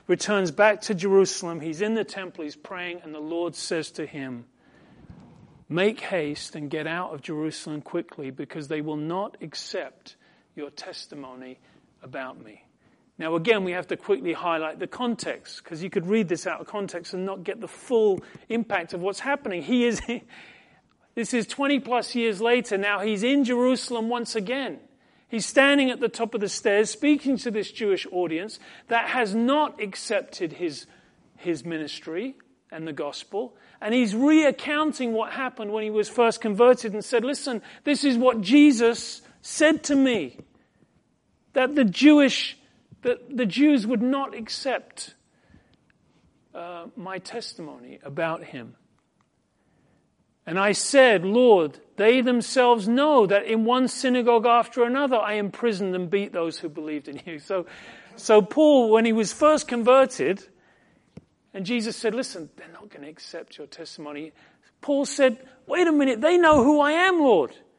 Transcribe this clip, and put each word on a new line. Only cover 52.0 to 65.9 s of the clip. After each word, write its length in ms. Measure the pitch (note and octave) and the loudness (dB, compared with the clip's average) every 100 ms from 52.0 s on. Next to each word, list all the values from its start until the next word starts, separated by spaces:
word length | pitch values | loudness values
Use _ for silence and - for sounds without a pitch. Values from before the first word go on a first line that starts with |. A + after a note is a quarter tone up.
| G#3 B3+ | 4 4
themselves 640 | B3 B3 - C4 B3 A#3 G3 | 4 0 0 2 4 4 2
know 400 | A#3+ D4 C#4+ F#3+ | 2 4 4 4
that 180 | G3+ - | 2 0
in 180 | A3+ | 0
one 240 | A3 B3 B3+ | 2 2 0
synagogue 600 | - C4 B3 A#3 A#3 A#3 | -2 -2 0 2 4 4
after 360 | A#3+ A3+ - | 4 2 0
another 320 | A#3+ C4 C#4+ B3 | 0 0 0 0
I 180 | G#3 | 0
imprisoned 640 | G#3+ G3+ - A#3+ F#3+ G3 F#3 | -2 -4 -2 -2 -2 -2 -4
and 140 | F3+ | -2
beat 240 | G3+ G3+ | -2 -2
those 260 | F3+ E3 D#3+ | -4 -4 -6
who 100 | E3+ | -10
believed 380 | D#3 D#3 D3+ C#3+ | -10 -8 -10 -10
in 140 | C#3+ - | -14 -14
you.'" 140 | D#3 | -14
So, 280 | - F#3+ E3+ - - - - - | -6 -6 -6 -14 -20 -20 -20 -6
so 260 | - G#3+ | 4 6
Paul, 480 | G3+ - D4+ C#4+ A3+ | 6 4 6 6 6
when 160 | A3 A3+ | 6 4
he 80 | |
was 180 | A3+ G#3 | 2 -2
first 340 | - D4+ D#4 - | 2 4 4 0
converted, 800 | A#3+ A3+ C4 C4 - C#3 G3 - _ _ _ _ _ _ - - _ _ | 0 6 6 6 2 -2 -2 -8 _ _ _ _ _ _ -20 -20 _ _
and 100 | G3+ | -10
Jesus 320 | F#3 A#3+ A3 - | -4 -4 -4 -4
said, 200 | A3+ A3+ | -4 -2
"Listen, 340 | B3 F3+ D3+ - | -4 -10 -16 -18
they're 120 | - | -20
not 200 | E3 G#3 | -20 -20
gonna 180 | - C#3+ | -18 -18
accept 520 | D#3+ - E3+ - - | -18 -16 -16 -16 -18
your 80 | C#3+ | -18
testimony." 640 | - D#3 - D3 D3 D#3 - _ _ _ _ | -18 -18 -16 -14 -12 -14 -18 _ _ _ _
Paul 240 | - C#4 C#4 | -2 0 0
said, 420 | - C4 A#3 - _ - | 2 2 2 -8 _ -4
"Wait 180 | E4+ | 2
a 60 | F4 | 4